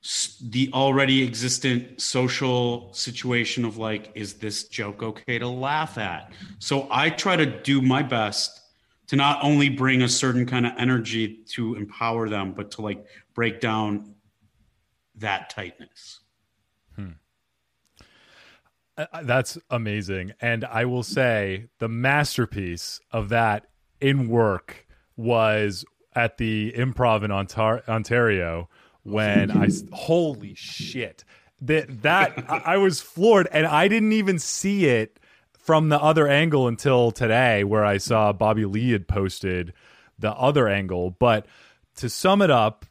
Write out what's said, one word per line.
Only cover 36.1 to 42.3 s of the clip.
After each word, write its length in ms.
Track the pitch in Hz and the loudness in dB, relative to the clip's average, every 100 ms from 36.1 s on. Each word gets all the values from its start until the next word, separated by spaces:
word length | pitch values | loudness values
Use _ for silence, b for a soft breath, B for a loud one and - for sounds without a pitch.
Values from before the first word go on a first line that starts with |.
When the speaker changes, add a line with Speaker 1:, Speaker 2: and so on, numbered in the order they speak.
| 160 143 | 4 4
Speaker 2:
angle 400 | 139 165 147 123 | 4 4 2 2
until 420 | 113 143 127 117 | 0 2 4 4
today, 540 | - 117 113 127 107 | 2 2 4 4 4
where 200 | 101 107 | 2 2
I 120 | 104 101 | 2 2
saw 360 | - 113 104 | 2 2 4
Bobby 320 | 101 107 110 | 2 2 2
Lee 280 | 104 104 123 | 0 0 0
had 160 | 107 92 | 0 0
posted 640 | 98 95 - 98 90 87 b b b b - | -2 -2 -4 -4 -4 -6 b b b b -6
the 140 | 107 | -6
other 360 | 110 131 147 113 | 0 2 4 2
angle. 420 | 101 95 90 90 | 2 -2 -4 -4
But 360 | 90 120 110 - b b b b - | 2 4 4 0 b b b b -10
to 120 | 120 | -8
sum 320 | - 185 | 0 2